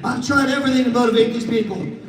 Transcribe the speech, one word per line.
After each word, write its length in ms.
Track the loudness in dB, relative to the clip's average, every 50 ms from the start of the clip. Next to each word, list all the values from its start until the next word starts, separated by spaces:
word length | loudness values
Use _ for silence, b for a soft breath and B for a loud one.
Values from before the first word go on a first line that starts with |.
| -4
I've 220 | -4 -4 -4 -2
tried 240 | 0 2 2 2 2
everything 360 | 0 0 0 0 2 2 2
to 40 | 2
motivate 420 | 2 2 2 4 4 4 2 2 2
these 120 | -4 -4
people. 320 | -2 -2 -2 -2 -2 -4 -6 -6 -8 -10 -12 -16